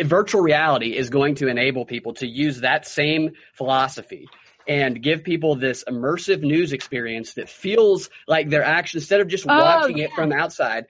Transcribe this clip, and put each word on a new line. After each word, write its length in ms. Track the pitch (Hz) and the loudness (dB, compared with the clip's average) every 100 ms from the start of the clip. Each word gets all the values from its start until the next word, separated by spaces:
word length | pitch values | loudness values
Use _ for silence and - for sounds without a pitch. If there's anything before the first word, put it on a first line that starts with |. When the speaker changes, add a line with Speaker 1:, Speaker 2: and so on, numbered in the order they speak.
Speaker 1:
virtual 400 | 156 180 202 202 | 2 2 2 2
reality 560 | 165 147 156 131 117 120 | 4 4 4 2 0 -4
is 140 | 123 | 0
going 240 | 139 143 139 | 2 2 2
to 120 | 135 | 0
enable 360 | 120 131 127 120 | 0 0 -2 -6
people 280 | 120 113 | -8 -8
to 120 | 117 127 | -8 -6
use 340 | 120 151 123 | -2 -2 0
that 260 | 127 151 - | 0 -2 -2
same 460 | - 147 156 156 - - | -2 0 0 -2 -6 -18
philosophy 720 | - 131 135 131 120 - 90 - - _ _ - | -8 0 0 0 -4 -16 -18 -20 -20 _ _ -4
and 340 | 143 135 117 | 0 0 -2
give 220 | 139 160 | -2 -2
people 320 | 170 165 156 135 | -2 -2 0 0
this 260 | 131 123 - | -2 -4 -6
immersive 540 | 120 131 175 185 185 | -4 -4 -2 -2 0
news 300 | 147 156 170 | 0 0 0
experience 640 | 135 - 127 117 113 113 | -4 -8 -8 -6 -8 -10
that 140 | - 90 | -12 -14
feels 640 | - 190 220 208 185 - - - | -8 -2 4 4 4 -2 -10 -2
like 200 | 160 151 | -2 0
they're 140 | 151 | 0
actually, 380 | 135 165 180 165 | 2 0 -2 -6
instead 200 | - 202 | 0 2
of 60 | 190 | 2
just 180 | 190 277 | -2 4
Speaker 2:
Oh, 100 | 294 | 6
Speaker 1:
watching 400 | 330 330 294 151 | 6 4 2 -2
it 120 | 151 | -4
Speaker 2:
yeah. 40 | |
Speaker 1:
from 160 | 175 156 | -2 0
outside, 560 | 143 165 - 127 113 | 0 -2 -2 -2 -2